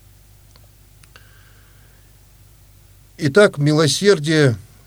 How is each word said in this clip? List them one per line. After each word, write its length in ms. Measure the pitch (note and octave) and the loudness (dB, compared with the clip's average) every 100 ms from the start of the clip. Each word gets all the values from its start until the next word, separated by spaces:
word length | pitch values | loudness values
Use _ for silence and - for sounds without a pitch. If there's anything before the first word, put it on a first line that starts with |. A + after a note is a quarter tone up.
| _ _ _ _ _ - - _ _ _ - - - - - _ _ _ _ _ _ _ _ _ - _ _ - _ - _ - | _ _ _ _ _ -20 -20 _ _ _ -20 -20 -20 -20 -20 _ _ _ _ _ _ _ _ _ -20 _ _ -20 _ -20 _ -8
Итак, 400 | D3+ G3 G3+ D3 | -2 2 2 2
милосердие 1000 | C#3+ D3+ D3+ - G3+ F3 D3 D#3 C#3 G2+ - - | -2 0 0 0 0 0 0 0 0 -2 -10 -20